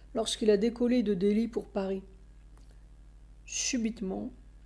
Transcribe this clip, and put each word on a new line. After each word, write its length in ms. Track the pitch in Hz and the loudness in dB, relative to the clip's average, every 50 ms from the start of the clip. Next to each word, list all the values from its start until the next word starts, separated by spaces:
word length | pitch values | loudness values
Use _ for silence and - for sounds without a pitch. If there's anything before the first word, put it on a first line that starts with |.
| - - - | -20 -8 -4
lorsqu'il 360 | 226 220 - - - 233 214 | -4 -2 -2 -2 2 4 4
a 80 | 208 190 | 6 6
décollé 440 | 220 233 233 - 240 233 247 247 | 4 0 0 0 0 2 2 2
de 120 | 208 208 202 | 2 2 0
Delhi 340 | 175 202 202 208 220 233 226 | 2 2 2 2 2 0 0
pour 180 | - 208 - | -4 -6 -6
Paris. 360 | - - 202 190 190 196 190 190 - - - - - - - - - - - - - - - - - - - - - - - - - - - - | -4 -6 -4 -4 -4 -4 -6 -8 -14 -20 -20 -20 -20 -20 -20 -20 -20 -20 -20 -20 -20 -20 -20 -20 -20 -20 -20 -20 -20 -20 -20 -20 -20 -20 -20 -16
Subitement, 840 | - - - - - 277 240 226 220 226 - 190 185 196 208 214 254 - - - - - - - | -10 -8 -4 -4 -2 -2 0 -2 -2 -4 -4 -6 -4 -4 -6 -6 -8 -12 -14 -20 -20 -20 -20 -20